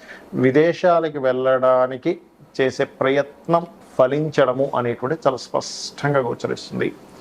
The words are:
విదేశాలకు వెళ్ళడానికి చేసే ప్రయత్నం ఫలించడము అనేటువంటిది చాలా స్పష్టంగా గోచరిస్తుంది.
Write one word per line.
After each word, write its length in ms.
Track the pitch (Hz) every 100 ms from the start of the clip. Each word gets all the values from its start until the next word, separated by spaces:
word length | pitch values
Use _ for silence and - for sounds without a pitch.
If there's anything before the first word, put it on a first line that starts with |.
| - - - 135 127
విదేశాలకు 760 | 143 170 160 180 170 160 147 131
వెళ్ళడానికి 840 | 127 131 131 127 127 127 127 160 - - _ - -
చేసే 260 | 131 123 135 -
ప్రయత్నం 600 | 135 139 143 - - 170 175 - - -
ఫలించడము 720 | 127 143 156 147 131 131 135 127
అనేటువంటిది 440 | 120 117 127 160 139
చాలా 120 | 123 -
స్పష్టంగా 720 | 135 - - - - 147 139 120
గోచరిస్తుంది. 640 | - 127 127 - 123 - - - -